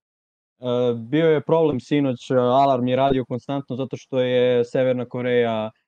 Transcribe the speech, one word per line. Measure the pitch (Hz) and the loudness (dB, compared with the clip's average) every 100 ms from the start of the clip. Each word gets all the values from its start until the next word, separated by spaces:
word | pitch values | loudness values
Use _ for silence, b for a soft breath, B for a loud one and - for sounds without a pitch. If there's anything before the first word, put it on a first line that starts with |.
| _ _ _ _ _ _ | _ _ _ _ _ _
e, | 123 123 123 117 | -4 0 0 -2
bio | 113 147 165 | -2 0 2
je | 156 | 2
problem | 147 160 160 131 | 2 2 2 0
sinoć, | - 147 139 120 - | -2 0 0 -4 -2
e, | |
alarm | 131 123 131 139 127 127 | 0 2 4 4 2 0
je | 127 | 0
radio | 139 135 | 2 0
konstantno | 123 123 - 139 - 123 | -2 -8 -6 -8 -8 -8
zato | 131 127 | -8 -10
što | - 131 | -6 -4
je | 127 127 123 123 | 0 2 2 2
Severna | 120 139 131 123 | 0 0 0 -2
Koreja | 120 127 123 123 117 110 110 - | -4 -6 -2 0 0 -2 -6 -10